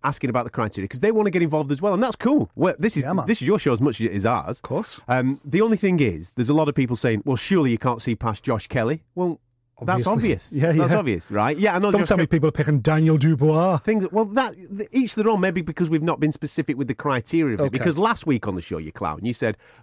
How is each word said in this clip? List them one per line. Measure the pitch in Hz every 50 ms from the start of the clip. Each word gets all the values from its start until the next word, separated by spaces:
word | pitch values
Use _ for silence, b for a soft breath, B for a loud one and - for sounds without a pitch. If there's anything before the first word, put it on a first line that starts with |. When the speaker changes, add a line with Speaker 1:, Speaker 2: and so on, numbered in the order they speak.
| -
Speaker 1:
asking | 139 139 - - 123
about | 113 123 117
the | 120
criteria | - 135 110 104 - 104 95
'cause | - - 127
they | 196 214
wanna | 226 214 208 196
get | 170 180
involved | 175 151 151 151 147 135
as | 143 139
well, | 185 208 185
and | 190 254
that's | 262 -
cool. | - - 240 294 294 101 - -
Well, | - 156 185 -
this | - 170 226 -
is | 151 123
Speaker 2:
Yeah, | 143 185
man. | 185 113
Speaker 1:
this | 180 226 -
is | 127
your | 151 208
show | - - 147 120
as | 104
much | 131 143 107 -
as | 113
it | 101
is | 95 101 95
ours. | 113 123 95 69 82 123
Speaker 2:
Of | - -
course. | - 135 175 220 - - - -
Speaker 1:
Um, | - 123 127 127 131 139 - -
the | 143 123 190
only | 220 233 220
thing | - 202 190 180 160
is, | 143 107 85 78 87 - -
there's | 127 117 120
a | 147
lot | 156 156
of | 147 139
people | 143 131 120 123
saying, | - - 123 113 104 -
"Well, | 143 131
surely | 113 - - 196 175 147 123
you | 117
can't | - - 127 120 113
see | - 123 113
past | - 123 113 104 - -
Josh | 135 117 101 -
Kelly." | - - 135 110 120 156 160 - _ _
Well, | 180 180 175 156 - _ _ _ _ _ _ _ -
that's | 120 175 185 123 117
Speaker 2:
Obviously. | 180
Speaker 1:
obvious. | - - 233 196 123 92 - -
Speaker 2:
<laughs> | -
Yeah, | 139 151 170 151
Speaker 1:
That's | 156 - 131
Speaker 2:
yeah. | 190 214
Speaker 1:
obvious, | 180 131 98 82 - -
right? | 101 104 107 131 151
Yeah, | 156 202 208 175
I | 185
know | 202 208
Speaker 2:
Don't | 196 202
Speaker 1:
Josh | 180 -
Speaker 2:
tell | 208
me | 175 160
Speaker 1:
Ke- | -
Speaker 2:
people | 175 156 147 156
are |
picking | - - 143 151 151 131
Daniel | 107 156 156 156 160 160 160
Dubois. | 147 135 160 160 120 143 156 156 160 175 190 175
Speaker 1:
Things, | 135 - 214 220 214 190 180
well, | 180 220 226
that, | 196 208 262 262 214 117
th-, | 190 185 143 202 202 208 -
each | - 269 254 208 -
their | 214 202 226
own, | 220 185
maybe | 185 190 170 180
because | 156 170 151 - 175 156
we've | 165 151 156
not | 170 147 -
been | 151 156 151
specific | - - 139 - 165 143 - 123
with | 131 135 113
the | 120
criteria | - - 147 135 120 - - 165 165 156 135 110
of | 92
it. | -
Speaker 2:
Okay. | 131 -
Speaker 1:
Because | 135 - 175 139
last | 160 208 226 220 - -
week | 160 135 107 -
on | 107 95
the | 85
show, | - - 90
you | 82 80 78
clown, | - - 98 80 76 80 95
you | 120 117
said, | - 127 110 107 b b b b b